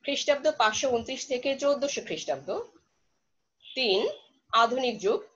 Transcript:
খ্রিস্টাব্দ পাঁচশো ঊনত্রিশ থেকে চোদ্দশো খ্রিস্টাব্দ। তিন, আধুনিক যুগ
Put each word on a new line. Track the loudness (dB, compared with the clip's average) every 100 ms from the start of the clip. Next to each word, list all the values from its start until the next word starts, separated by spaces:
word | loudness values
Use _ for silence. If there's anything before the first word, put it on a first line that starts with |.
খ্রিস্টাব্দ | -4 -2 0 2 2
পাঁচশো | 2 2 2 0
ঊনত্রিশ | 0 -2 -10 -6
থেকে | -4 -2 0
চোদ্দশো | 0 0 -2 -4
খ্রিস্টাব্দ। | -6 -8 -4 -6 -4 -8 -8 _ _ _ _ _ _ _ _ _ -10 -2
তিন, | 2 2 0 -4 _ _ _
আধুনিক | 4 4 2 -2 0
যুগ | 0 0 -4